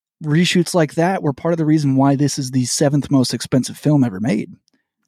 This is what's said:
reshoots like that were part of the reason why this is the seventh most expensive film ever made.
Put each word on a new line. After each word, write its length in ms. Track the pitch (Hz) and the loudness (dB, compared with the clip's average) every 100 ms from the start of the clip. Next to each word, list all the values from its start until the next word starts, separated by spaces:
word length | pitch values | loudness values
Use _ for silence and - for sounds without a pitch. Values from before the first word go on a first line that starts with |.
| _ - | _ -10
reshoots 500 | 156 156 175 180 165 | -2 0 2 0 0
like 200 | 180 151 | 0 0
that 300 | - 175 190 | 0 -2 -2
were 100 | 156 | -4
part 200 | 127 165 | -4 -2
of 40 | 170 | 0
the 80 | 151 | 2
reason 300 | 156 143 131 | 2 2 2
why 200 | 139 135 | 2 2
this 220 | 147 - | 0 -2
is 140 | 127 | -4
the 140 | 131 120 | -2 -2
seventh 440 | - 147 147 - | 0 0 0 0
most 220 | 139 123 | 0 0
expensive 440 | 120 - 131 123 - | -4 -2 -2 -2 -4
film 260 | 147 147 | 0 2
ever 160 | 120 95 | 2 -2
made. 340 | 120 202 - - _ _ _ _ | -4 -4 -6 -14 _ _ _ _